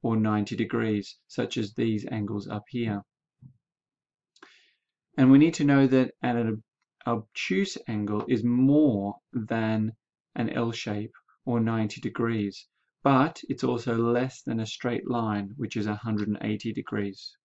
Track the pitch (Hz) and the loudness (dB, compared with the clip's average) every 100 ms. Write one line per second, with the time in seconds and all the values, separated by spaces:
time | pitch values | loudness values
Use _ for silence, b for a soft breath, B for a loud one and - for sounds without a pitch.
0 | 123 113 110 107 101 107 113 120 113 104 | 0 2 2 2 0 -2 -2 0 0 0
1 | 98 - _ - 120 - 107 - 117 110 | -2 -14 _ -4 -4 -2 -4 -2 0 0
2 | - 110 101 104 101 104 - 127 117 101 | -2 -6 -4 -6 -6 -8 -6 -6 -4 -4
3 | - _ _ _ - _ _ _ _ _ | -6 _ _ _ -20 _ _ _ _ _
4 | _ _ _ _ b b b b _ _ | _ _ _ _ b b b b _ _
5 | _ - 131 139 156 160 147 139 135 131 | _ 4 8 10 8 4 2 4 6 4
6 | 123 - 123 120 113 110 _ _ _ _ | 2 -2 -2 0 0 -4 _ _ _ _
7 | - 113 110 - - 190 196 - - 107 | -4 -4 -6 -10 -4 -2 -2 -4 -8 -4
8 | 104 104 - 120 117 120 131 147 151 101 | -2 -4 0 0 2 2 4 6 4 2
9 | 98 - _ 127 110 113 110 110 110 110 | -2 -6 _ -8 -4 -2 0 0 -2 -4
10 | _ _ _ - 113 - 117 113 - 104 | _ _ _ -6 -4 -2 -4 -4 -6 -6
11 | 107 _ _ _ - 117 113 113 110 - | -6 _ _ _ -4 0 2 0 -2 -4
12 | 120 - 117 113 101 98 - _ _ _ | -8 -2 -2 0 -2 -6 -20 _ _ _
13 | - 135 147 - - 131 127 123 120 113 | 2 2 2 -2 -10 -4 -2 -2 -2 0
14 | 117 120 131 - - 113 110 - 123 120 | 2 2 0 -6 -6 -4 -4 -6 -4 -4
15 | - 120 113 104 98 123 110 117 107 104 | -4 -2 -2 -2 -4 -8 -6 -4 -4 -4
16 | 113 107 104 104 110 107 117 113 - 110 | -4 -4 -2 -4 -2 -4 -4 -8 -6 -4
17 | 101 95 - _ | -4 -6 -18 _